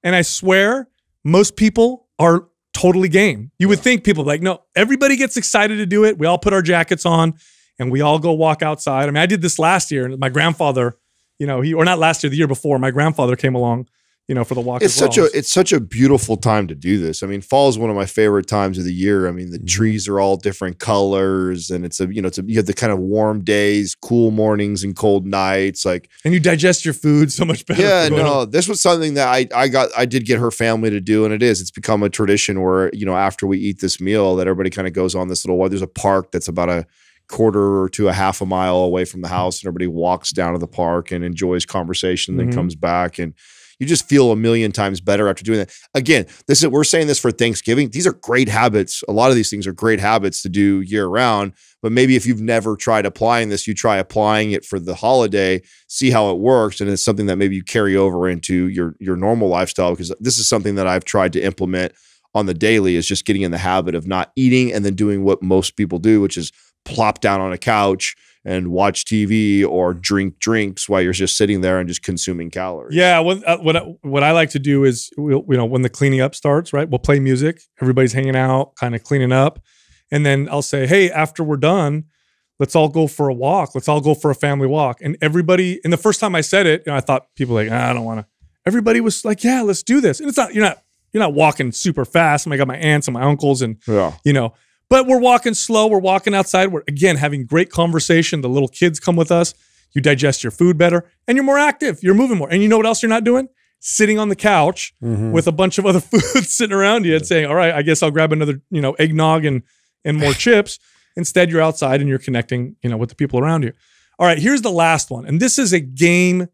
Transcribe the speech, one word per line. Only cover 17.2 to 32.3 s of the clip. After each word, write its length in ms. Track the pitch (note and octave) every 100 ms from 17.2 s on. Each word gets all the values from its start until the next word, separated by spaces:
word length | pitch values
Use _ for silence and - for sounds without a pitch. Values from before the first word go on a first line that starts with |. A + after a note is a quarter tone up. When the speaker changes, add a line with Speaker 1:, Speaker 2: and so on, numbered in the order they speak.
Speaker 2:
I 40 | G2
mean, 140 | G2+
fall 260 | G2 C3+ C#3
is 100 | A2
one 120 | A2+
of 60 | G2+
my 100 | F#2+
favorite 400 | - G#2+ G2+ F#2
times 280 | G#2 G2 F#2
of 80 |
the 80 | F2+
year. 360 | F2+ F#2+ G2+ F#2
I 20 |
mean, 200 | F2 F2+
the 60 | F2
Speaker 1:
Mm-hmm. 80 | F2
Speaker 2:
trees 420 | F#2 A2 G#2+ G2
are 100 | G2
all 180 | G2 F#2+
different 440 | G2+ F#2+ F#2 F2+
colors, 880 | - G#2 G2 G2 F#2+ F#2+ F#2 F2+ E2+
and 140 | F#2
it's 160 | F2 -
a, 120 | F#2
you 80 | G#2+
know, 60 | F#2
it's 100 | F#2+
a, 40 |
you 120 | G2 A2+
have 100 | G2
the 60 |
kind 180 | G2 A#2
of 60 | G2
warm 460 | F#2 G#2+ A2 G#2+
days, 500 | F#2 G#2 G#2 G#2 G2
cool 380 | - - A#2+ A2+
mornings, 500 | G#2+ G#2+ G#2 G#2 G2+
and 140 | G2 F2+
cold 300 | A2 G2+ F#2+
nights. 580 | G2 F#2+ G2 G2 F2+
Like, 240 | G2 F2+ _ _
Speaker 1:
And 100 | D#3
you 60 | F3+
digest 440 | E3+ E3 F3+ F3
your 100 | D#3+
food 360 | C3 D3+ D3 D3
so 140 | -
much 200 | E3+ D#3 -
better. 140 | F3+
Speaker 2:
Yeah, 260 | G3+ F#3 D#3+
Speaker 1:
Going 140 | D3+
Speaker 2:
no, 80 | D3+ C#3
Speaker 1:
on. 100 | A2+
Speaker 2:
this 160 | C#3 F3+
was 120 | G#3
something 340 | F#3 E3+ D#3
that 140 | C#3+ C3
I, 180 | B2+ -
I 140 | A#2+ C3+
got, 220 | C3 B2+ A#2
I 100 | B2
did 180 | B2+ A2+
get 140 | A#2
her 100 | A#2+
family 400 | - A2+ A2+ A2
to 100 | G#2
do, 240 | F#2 G#2+
and 80 | G#2+
it 100 | G#2+
is, 180 | A#2+ G2
it's 100 | F#2
become 320 | - - G#2+
a 60 | G2+
tradition 520 | - G#2